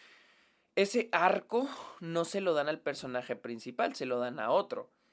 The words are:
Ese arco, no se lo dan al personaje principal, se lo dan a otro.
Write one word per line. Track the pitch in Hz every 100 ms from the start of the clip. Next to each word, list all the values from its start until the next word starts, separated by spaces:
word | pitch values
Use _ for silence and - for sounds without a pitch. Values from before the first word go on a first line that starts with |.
| - - - _ _ _ _ -
Ese | 196 240 233
arco, | 165 185 196 - 233 277 - - -
no | 165 165 170
se | 196
lo | 190
dan | 151 151
al | 156
personaje | 151 135 131 123 120 110
principal, | 120 113 123 123 233
se | -
lo | 127 123
dan | 120 139
a | 110
otro. | 170 - - - _ _